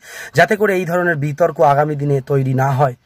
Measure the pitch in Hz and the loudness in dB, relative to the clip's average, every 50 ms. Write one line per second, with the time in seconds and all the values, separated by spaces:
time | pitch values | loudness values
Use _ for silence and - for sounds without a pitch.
0 | - - - - - - - 151 175 - 220 202 214 196 190 180 185 160 175 180 | -14 -20 -20 -18 -14 -4 2 2 2 2 2 0 0 0 0 -2 -2 -2 -2 0
1 | 175 175 165 143 143 151 143 - 175 165 147 - 156 143 139 143 151 151 151 139 | 0 0 -2 -2 -4 -6 -2 0 -2 -2 2 2 2 4 4 2 2 0 -2 -4
2 | 143 147 143 135 127 - 143 139 131 131 131 131 131 139 131 131 147 131 120 _ | -2 0 -2 -2 -2 0 0 0 0 0 0 0 0 0 2 0 0 0 -2 _
3 | _ | _